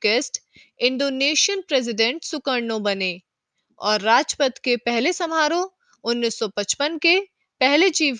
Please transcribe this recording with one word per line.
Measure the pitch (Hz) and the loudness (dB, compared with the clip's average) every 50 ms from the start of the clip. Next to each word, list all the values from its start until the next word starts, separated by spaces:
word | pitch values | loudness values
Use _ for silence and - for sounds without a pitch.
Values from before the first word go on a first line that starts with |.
| - | 0
गेस्ट | 208 214 254 294 - - - - _ _ - - _ _ - | 0 2 2 0 -2 -6 -10 -12 _ _ -20 -20 _ _ -2
इंडोनेशियन | 233 254 262 247 277 277 262 262 269 285 311 294 - - 403 392 | -2 0 0 0 0 -2 0 0 0 0 2 2 0 0 0 -4
प्रेसिडेंट | 359 - 302 262 247 240 220 202 226 233 277 330 - | -2 0 0 0 0 0 0 0 0 0 0 -4 -6
सुकर्णो | - - 294 - 285 254 240 233 226 226 220 | -8 -8 -6 -2 -2 -2 -2 -2 -2 -4 -2
बने | 202 202 196 196 190 185 170 180 - _ _ _ _ _ _ _ _ _ _ - | -2 -2 -2 -2 -4 -6 -6 -8 -14 _ _ _ _ _ _ _ _ _ _ -6
और | - 208 214 208 | -2 -2 0 0
राजपथ | 190 220 226 254 294 - - - 285 262 254 - - | 4 4 4 4 4 2 0 0 0 -2 -2 -2 -2
के | 262 240 | -2 -2
पहले | 233 - 233 240 233 240 330 370 | 0 -2 -2 -2 0 0 0 -2
समारोह | - 359 320 320 320 302 302 330 349 370 381 - _ _ _ _ _ - | -2 -4 -2 0 0 0 2 2 0 -2 -4 -6 _ _ _ _ _ -6
उन्नीस | 233 240 240 233 226 226 - | -4 -2 -2 -2 -4 -2 -4
सौ | 226 202 | -6 -4
पचपन | - 208 202 - - - 285 311 339 302 | -4 -4 -4 -4 -4 -2 -2 -2 -2 0
के | - 330 349 381 403 - _ _ _ _ _ _ | 2 2 2 2 0 -4 _ _ _ _ _ _
पहले | 262 269 285 311 359 392 | 2 2 4 4 4 2
चीफ | 302 - 311 285 254 | 2 2 0 -2 -2